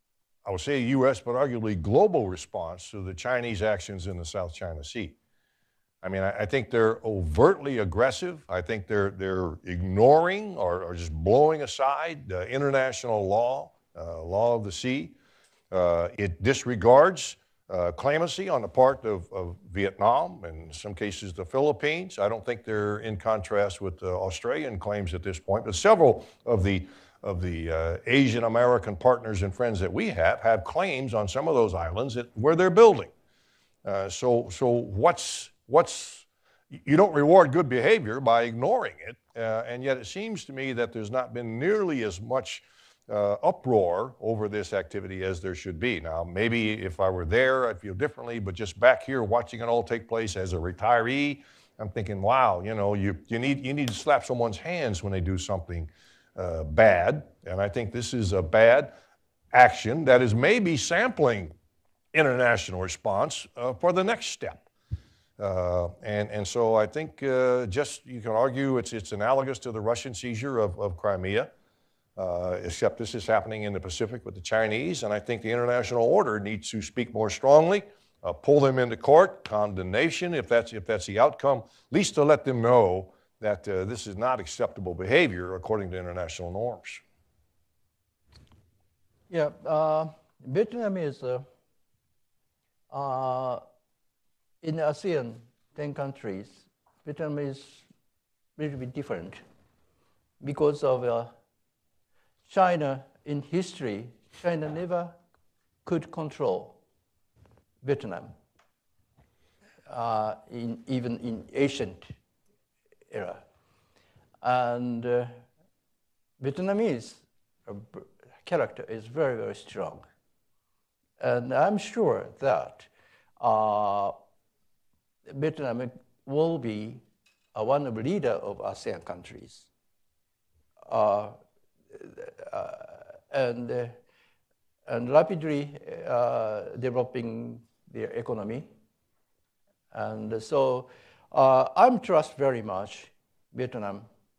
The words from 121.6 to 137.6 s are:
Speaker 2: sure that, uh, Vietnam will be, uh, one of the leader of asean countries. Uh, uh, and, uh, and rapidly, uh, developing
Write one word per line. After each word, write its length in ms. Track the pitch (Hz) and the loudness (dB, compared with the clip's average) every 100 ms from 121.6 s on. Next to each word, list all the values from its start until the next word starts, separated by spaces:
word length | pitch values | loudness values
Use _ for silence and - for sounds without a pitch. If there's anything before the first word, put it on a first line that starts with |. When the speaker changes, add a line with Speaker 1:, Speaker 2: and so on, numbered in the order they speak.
| 170 208 | 2 0
Speaker 2:
sure 500 | - - 185 101 - - | -4 0 0 0 -4 -4
that, 460 | 135 87 65 - - _ _ _ _ _ | 0 0 -2 -12 -20 _ _ _ _ _
uh, 680 | 117 110 107 104 104 101 101 - _ _ _ _ _ _ _ _ _ _ - | 0 2 2 0 0 0 -2 -6 _ _ _ _ _ _ _ _ _ _ -16
Vietnam 580 | 143 151 156 135 117 123 - _ _ - | -6 -6 -4 -6 -6 -8 -12 _ _ -6
will 340 | 139 165 165 | -2 0 -2
be, 400 | 120 107 110 127 _ _ _ _ _ - | -6 -8 -10 -14 _ _ _ _ _ -6
uh, 40 | |
one 240 | 110 139 139 | 0 0 -2
of 80 | 110 | -4
the 80 | |
leader 300 | 123 196 135 | -4 -2 0
of 260 | 101 - 101 | -2 -4 -8
asean 440 | 104 95 - 85 | -8 -8 -8 -10
countries. 600 | - 90 - - - - _ _ _ _ _ _ _ _ _ _ _ _ - | -10 -14 -16 -20 -20 -20 _ _ _ _ _ _ _ _ _ _ _ _ -4
Uh, 380 | 110 107 101 104 107 _ _ _ _ _ - - - - - - | 2 4 2 -2 -12 _ _ _ _ _ -20 -20 -16 -18 -16 -12
uh, 200 | 98 - - - - - - _ | -10 -10 -12 -18 -20 -20 -20 _
and, 400 | 139 127 120 120 | -4 -2 -4 -6
uh, 140 | 123 117 117 _ _ _ _ _ _ _ _ - | -6 -6 -10 _ _ _ _ _ _ _ _ -8
and 220 | 120 120 | -6 2
rapidly, 680 | 143 165 180 156 147 143 143 - - - | 4 4 0 -4 -4 -6 -12 -16 -12 -4
uh, 580 | 120 120 123 110 107 92 110 | -2 0 -2 -4 -6 -8 -8
developing 800 | 127 120 123 131 117 113 120 117 | -4 -2 -4 -6 -8 -8 -12 -14